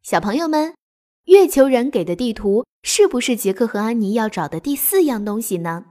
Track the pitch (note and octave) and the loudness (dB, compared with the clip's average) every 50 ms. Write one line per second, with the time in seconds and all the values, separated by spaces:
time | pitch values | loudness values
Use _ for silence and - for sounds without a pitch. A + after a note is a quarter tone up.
0 | _ - - C4 - G#3+ G#3+ D4+ E4+ D#4+ D#4 D4+ D#4 E4 F4+ _ _ _ _ _ | _ -2 -4 -2 -2 -2 -4 -2 -2 0 0 -2 -2 -2 -8 _ _ _ _ _
1 | _ _ _ _ _ - F#4 G4+ F#4+ - - C#4 C4+ C#4 C4 A#3+ A#3+ C#4+ - G#3+ | _ _ _ _ _ 6 8 8 8 6 4 4 4 4 4 0 0 -2 -2 -4
2 | E3 D#3 F3 F3 B3+ A#3 A3 - G#3 G3+ G3 A3+ C4+ _ _ _ _ - - - | -2 -4 -4 -4 -4 -4 -4 -4 -2 0 0 0 -2 _ _ _ _ -4 2 4
3 | G#4 F#4 - B3 B3 - B3 G#3 - F#3+ F#3+ - A#3+ A3+ - G3+ G#3+ A3+ A#3+ A#3 | 4 4 4 -2 -2 -2 -2 0 -2 -4 0 0 -2 -2 -2 -4 -4 -2 -2 -2
4 | G#3+ F#3+ G#3+ A#3 A3 G#3+ - F#3+ D#3+ D3 - E3 - C#4+ C#4+ C#4 - - - F#4+ | -2 -2 -2 -2 -2 -2 -4 -6 -8 -6 -8 -8 -6 -6 -6 -4 -4 0 2 2
5 | F4 D4 B3 G#3+ G#3 G#3 G#3 A3 A#3 - F#3+ E3+ E3+ E3 E3 F3 - _ | 2 2 0 -4 -4 -4 -6 -6 -4 -4 -6 -4 -4 -6 -6 -8 -12 _